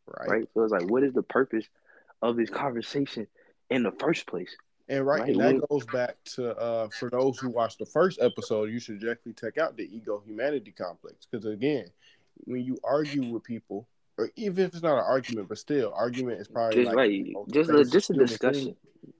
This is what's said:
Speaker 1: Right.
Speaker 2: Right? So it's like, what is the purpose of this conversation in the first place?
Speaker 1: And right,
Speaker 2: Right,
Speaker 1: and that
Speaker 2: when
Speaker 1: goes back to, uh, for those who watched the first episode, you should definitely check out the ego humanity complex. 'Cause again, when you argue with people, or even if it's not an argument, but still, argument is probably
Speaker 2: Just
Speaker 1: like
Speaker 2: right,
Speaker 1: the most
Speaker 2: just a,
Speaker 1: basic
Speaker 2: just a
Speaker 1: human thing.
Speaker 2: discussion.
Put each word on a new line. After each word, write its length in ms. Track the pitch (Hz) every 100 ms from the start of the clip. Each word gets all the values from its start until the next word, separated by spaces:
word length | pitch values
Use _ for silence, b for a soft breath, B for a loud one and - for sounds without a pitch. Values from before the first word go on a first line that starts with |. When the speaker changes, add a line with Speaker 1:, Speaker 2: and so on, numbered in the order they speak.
| -
Speaker 1:
Right. 220 | - -
Speaker 2:
Right? 200 | 107 -
So 80 | 113
it's 100 | 110
like, 160 | 98 90
what 140 | 123
is 100 | 139
the 100 | 131
purpose 440 | - 123 135 113 - b b b b -
of 140 | 117 117
this 120 | 110
conversation 800 | - 143 117 - 143 139 120 104 _ b b -
in 120 | 127
the 100 | 107
first 340 | 92 139 160 -
place? 300 | 87 90 - _ _ -
Speaker 1:
And 180 | 135 135
right, 140 | 151
Speaker 2:
Right, 80 | 131
Speaker 1:
and 100 | -
that 160 | 135 135
Speaker 2:
when 40 | 147
Speaker 1:
goes 180 | 147 120
back 300 | 127 123 - - -
to, 200 | 120 104
uh, 320 | 117 113 107
for 220 | - 123
those 280 | 123 135 123
who 100 | 127
watched 300 | 117 110 -
the 80 | 107
first 340 | 151 185 -
episode, 500 | 120 107 - 110 107
you 80 | 117
should 220 | - 104
definitely 320 | 113 117 117
check 240 | - 113 147
out 180 | 160 113
the 80 |
ego 380 | 92 113 220 104 107
humanity 460 | 107 139 143 104
complex. 540 | - 90 85 - - -
'Cause 140 | 117 107
again, 440 | 104 135 139 95 _ b b b -
when 180 | - 127
you 140 | 127 120
argue 400 | 117 143 147 143
with 200 | 120 117
people, 420 | - 113 - 101 117 _ _ -
or 140 | 113 -
even 300 | 208 180 180
if 80 |
it's 80 | 170
not 160 | 165 131
an 60 |
argument, 440 | 95 131 123 120 95
but 100 | 107
still, 340 | - 143 107
argument 460 | 82 120 123 127 104
is 80 | 104
probably 280 | 117 113 113
Speaker 2:
Just 100 | 120
Speaker 1:
like 100 | 117
Speaker 2:
right, 280 | 117 98
Speaker 1:
the 80 | -
most 180 | 101 104
Speaker 2:
just 200 | 139 165
a, 20 | 147
Speaker 1:
basic 160 | 123
Speaker 2:
just 180 | 175 -
a 40 |
Speaker 1:
human 240 | 156 123 110
thing. 140 | 123
Speaker 2:
discussion. 240 | 139 131 - _ _ -